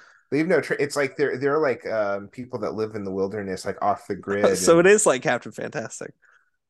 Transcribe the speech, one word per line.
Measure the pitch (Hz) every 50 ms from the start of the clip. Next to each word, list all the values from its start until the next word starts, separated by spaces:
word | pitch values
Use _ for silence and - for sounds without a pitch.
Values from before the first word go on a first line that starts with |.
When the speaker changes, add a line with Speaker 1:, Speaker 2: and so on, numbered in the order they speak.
| - - _ _ _ -
Speaker 1:
Leave | 135 143 160
No | 175 175 147
Trace. | - - 180 -
It's | 147 143 -
like | 147 143 135 -
they're, | - 139 131 -
they're | 127 135 139 143 156
like, | 156 135 117 - -
um, | 92 110 110 104 101 101 101 101
people | 101 - - 123 123 - 110
that | 104 80 71
live | 107 110 107 110
in | 107 98
the | 95
wilderness, | 92 98 95 98 101 107 101 98 92 92 -
like, | 101 95 -
off | - 104 98 - -
the | - 101
Speaker 2:
<laughs> |
Speaker 1:
grid | 90 - 101 98 101 - - 95
Speaker 2:
So | 90 92 175 170 170
Speaker 1:
and |
Speaker 2:
it | 175
is | 190 208 214 -
like | 175 135 131
Captain | - 151 127 117 - 113
Fantastic. | - - 120 117 110 139 110 113 - - - - - _ _ _ _ _ _ _ _ _ _